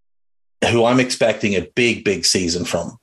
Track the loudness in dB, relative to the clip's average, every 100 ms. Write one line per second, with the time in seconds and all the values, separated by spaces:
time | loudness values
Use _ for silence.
0 | _ _ _ _ _ _ 0 2 4 2
1 | 0 0 0 0 -2 -2 -2 0 0 0
2 | -2 0 0 0 -2 -4 -4 -6 -6 -12